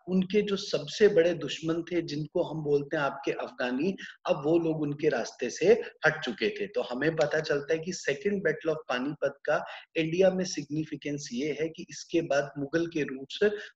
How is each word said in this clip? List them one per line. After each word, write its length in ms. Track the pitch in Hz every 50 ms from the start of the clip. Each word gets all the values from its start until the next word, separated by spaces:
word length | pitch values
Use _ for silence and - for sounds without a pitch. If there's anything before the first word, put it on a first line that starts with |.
| -
उनके 340 | 175 185 190 180 - - 208
जो 140 | 196 202 196
सबसे 520 | 190 - - - 147 143 143 - - 214
बड़े 260 | 196 202 165 165 175 170
दुश्मन 500 | 151 151 - - - 160 160 165 170 165
थे 180 | - 180 170
जिनको 420 | 151 147 147 151 151 - - 180 156
हम 200 | 143 151 156 151
बोलते 340 | 147 143 143 143 - 165
हैं 60 | 156 143
आपके 280 | 135 - - - -
अफगानी, 640 | - - 127 110 - - 127 123 127 131 160 196 185 - - - - _ -
अब 180 | 175 175 156 139
वो 140 | 151 170 170
लोग 220 | 165 160 151 156
उनके 280 | 151 147 147 147 156 151
रास्ते 400 | 135 117 107 - - - 127 113
से 220 | - - 156 196 240 233 - - - _ -
हट 180 | 156 151 - -
चुके 260 | 123 104 - 113 -
थे। 180 | - 104 101
तो 140 | 95 - 123
हमें 340 | 117 - 123 127 143 160 156
पता 240 | 160 151 139 165 156
चलता 340 | 156 - 151 139 143 - 160
है 60 | 160
कि 120 | 156 185
second 440 | 180 - - 147 139 - - 202 202
battle 340 | 190 165 156 147 - - 160
of 80 | 151 - - -
Panipat 500 | 127 123 131 147 156 - 143 135 - - -
का 200 | 151 151 - - - - - - _ -
India 360 | 165 160 160 170 180 190 185
में 140 | 185 185 185
significance 840 | 185 - 156 143 - 147 156 156 - 147 135 - 147 147 143 147 - 120
ये 240 | 120 147 156 135 139
है 80 | 160 165
कि 160 | - 175 - -
इसके 320 | 151 - - - - 165
बाद 300 | 151 135 139 143 147 - -
मुगल 300 | 147 139 - - 165 170
के 160 | 165 165 156 135
roots 460 | - 131 135 135 - - - 208 208 208 208 - - -